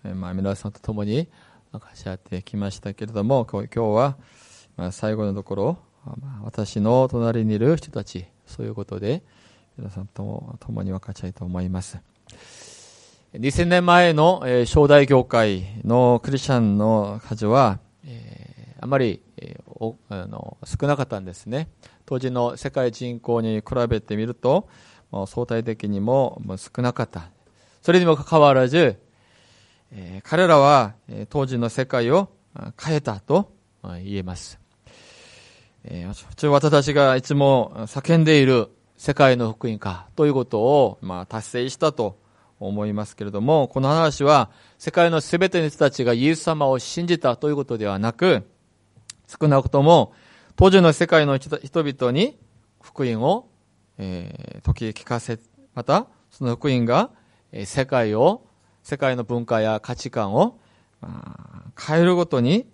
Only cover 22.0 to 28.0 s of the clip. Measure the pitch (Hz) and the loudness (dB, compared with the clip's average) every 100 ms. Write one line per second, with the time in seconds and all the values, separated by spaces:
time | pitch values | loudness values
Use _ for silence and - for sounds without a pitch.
22 | - 131 131 123 120 120 139 135 127 113 | -8 -6 -4 -2 -4 -4 -8 -4 -4 -4
23 | 123 120 - 117 113 110 - 127 120 110 | -10 -10 -4 -2 -2 -4 -2 0 2 0
24 | - 107 113 120 123 165 - _ _ _ | -2 -6 -4 -2 2 2 0 _ _ _
25 | _ 98 98 - 120 113 117 110 104 101 | _ -10 -8 -8 -4 -4 -4 -6 -4 -4
26 | 104 131 127 - 104 95 - - 123 123 | 0 0 0 -4 -12 -12 -12 -4 -4 -2
27 | 117 90 85 _ _ _ _ _ - 180 | -6 -8 -16 _ _ _ _ _ 2 4